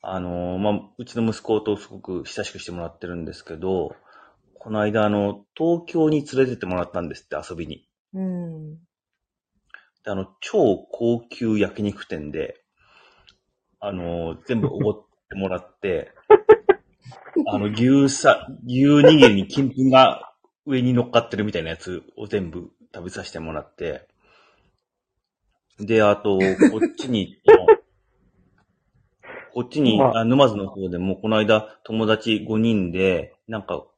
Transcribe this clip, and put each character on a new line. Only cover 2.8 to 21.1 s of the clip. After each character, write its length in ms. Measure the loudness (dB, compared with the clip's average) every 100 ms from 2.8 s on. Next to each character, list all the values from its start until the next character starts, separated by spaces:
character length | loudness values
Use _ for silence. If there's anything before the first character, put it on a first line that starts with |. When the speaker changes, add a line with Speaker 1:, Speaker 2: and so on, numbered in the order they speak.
Speaker 1:
ら 60 | -12
っ 120 | -12
て 80 | -12
る 100 | -12
ん 80 |
で 80 | -12
す 100 | -14
け 120 | -18 -10
ど、 380 | -6 -4 -6 -10 _ _ _ _ _ _
こ 120 | -8
の 100 | -2
間、 240 | -2 0
あ 60 | 0
の、 340 | 2 -2 -4 _
東 300 | -6 -2 -2 -4
京 220 | 0 0
に 160 | 0
連 200 | -4 0
れ 20 | 0
て 60 |
っ 20 | 0
て 100 | -6
も 100 | -4
ら 80 |
っ 60 | -4
た 120 | -6
ん 60 | -8
で 60 | -12
す 80 |
っ 40 | _
て、 80 | -10
遊 180 | -10 -12
び 100 | -12
に。 200 | -14 _ _ _
Speaker 2:
う 60 | -10
ん。 540 | -8 -8 -10 -14 -16 -20 _ _ _ _ _ _ _ _ _ -20 _ _
Speaker 1:
で、 20 | -10
あ 80 |
の、 120 | -8 -10 _
超 460 | -6 2 2 2 -4
高 300 | -4 -2 -2
級 380 | -6 -8 -4 0
焼 240 | -2 -2
肉 220 | -6 -6
店 260 | -12 -12 -10
で、 320 | -10 -10 -12 _ _ _ _ _ _ _ _ _ _ _ _
あ 120 | -10
の 440 | -8 -6 -6 -8 -10
ー、 20 | -6
全 140 | -4
部 80 | -2
お 100 | -2
ご 120 | -4
っ 140 | -4 _ _ _
て 60 |
も 140 | -8 -4
ら 100 | -6
っ 200 | -8 _
て、 320 | -4 -4 -6 _ _
Speaker 3:
<laughs> 120 | 4 6 4 4 -2 _ _ -20 -20 -8 -6 -4
Speaker 1:
あ 120 | -2
の、 80 | -4
牛 380 | 0 2 4 2
さ、 380 | 2 2 2 0 -18 -8
牛 180 | 0 4
握 420 | 8 8 10 8
り 60 |
に 120 | 6 -2
金 220 | -2 -4
粉 200 | 0 4
が 420 | 8 6 4 -12 _ _ _ -4
上 160 | -2
に 100 | 2
乗 100 | 0
っ 60 | 2